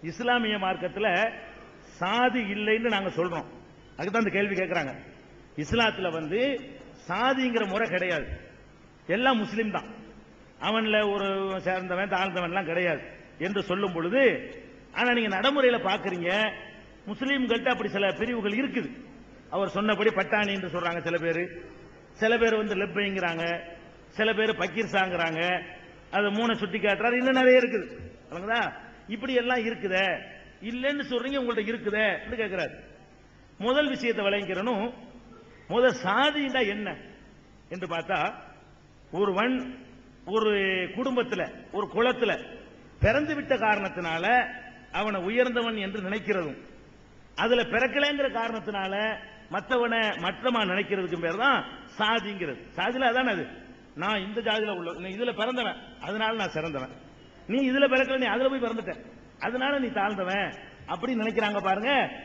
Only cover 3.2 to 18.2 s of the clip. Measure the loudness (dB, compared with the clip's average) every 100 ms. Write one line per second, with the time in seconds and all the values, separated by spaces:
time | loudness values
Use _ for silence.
3.2 | -2 -2 -8 -14 -20 -20 -20 -8 -2 2
4.2 | 2 2 0 0 0 0 -2 -6 -14 -20
5.2 | -20 -20 -16 -8 -2 2 2 2 -2 -2
6.2 | -2 0 0 -2 -6 -16 -18 -20 -6 0
7.2 | 2 2 2 2 0 0 0 0 0 -2
8.2 | -4 -10 -12 -20 -20 -20 -20 -20 -2 2
9.2 | 4 4 2 -2 -2 -2 -6 -16 -18 -20
10.2 | -20 -20 -20 -6 -2 0 4 4 4 2
11.2 | 0 0 -2 -2 0 -2 -2 -2 0 0
12.2 | 0 0 -2 -2 0 0 2 0 -4 -16
13.2 | -20 -6 -4 -2 -2 0 0 0 0 4
14.2 | 4 4 -6 -14 -16 -20 -12 -2 2 2
15.2 | 2 2 2 4 4 4 2 0 -2 -2
16.2 | 0 0 0 -2 -14 -20 -20 -18 -12 -6
17.2 | -2 0 2 2 2 0 0 0 0 0